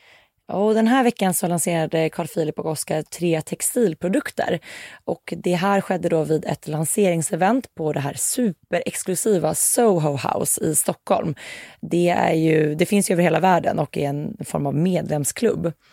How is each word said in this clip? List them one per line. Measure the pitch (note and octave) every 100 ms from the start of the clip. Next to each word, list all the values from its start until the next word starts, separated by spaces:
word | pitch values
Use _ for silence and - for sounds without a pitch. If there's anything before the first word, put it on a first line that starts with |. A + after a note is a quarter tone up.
| _ - _ _ -
Och | F#3 G#3+
den | G#3+ A3+
här | C4
veckan | A#3+ - F#3+
så | F3 F3
lanserade | F3 F3+ E3+ D#3+ D#3+ D#3+
Carl | - E3
Philip | - D3+ -
och | D#3+
Oscar | D#3 - E3
tre | D3+ - F3 D#3+
textilprodukter. | - F3+ - - G#3+ D#3 F3+ A#3+ - - - F3 - - - - -
Och | F3 - E3+
det | F3+ F3
här | F#3+ G3
skedde | - F#3 E3+
då | E3
vid | D3+ D#3 -
ett | D3 -
lanseringsevent | D3+ D#3 - G3 E3 D#3 D#3+ F#3 B3+ - -
på | D#3
det | D3
här | C#3
superexklusiva | C3 - - A#3+ D#3+ _ F3 - - - F3+ - F#3+ D#3 E3
Soho | - - A#3 F3+ D3+ C#3
House | - - - - E3+
i | D3+
Stockholm. | - E3 - G3 E3 - - - - -
Det | E3 E3+ F3
är | F3 F3
ju, | E3 D#3+ D#3 D3+ D3+
det | F3
finns | G3+ F#3+
ju |
över | F3
hela | F3 D#3+
världen | F#3 E3+ - E3
och | D3+ -
är | C#3+
en | C#3+ D3+ - D#3
form | D#3+ C#3+
av | C#3
medlemsklubb. | F3+ F3 - D3+ C#3 - A3+ - E3+ - _